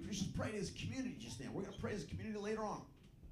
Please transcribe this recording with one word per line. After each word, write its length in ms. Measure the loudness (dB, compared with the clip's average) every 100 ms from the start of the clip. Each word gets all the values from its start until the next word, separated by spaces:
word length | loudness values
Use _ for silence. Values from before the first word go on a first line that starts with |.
| 2
just 240 | 2 2
prayed 200 | 2 2
as 160 | 2 0
a 20 |
community 440 | 0 0 2 0 -2
just 200 | -4 -4
now. 100 | -2
We're 100 | 0
gonna 140 | 0 0
pray 140 | 2
as 120 | 2
a 20 | 0
community 320 | -2 0 0
later 260 | 2 4
on. 160 | 2 0 -4 -14 -16 -14 -12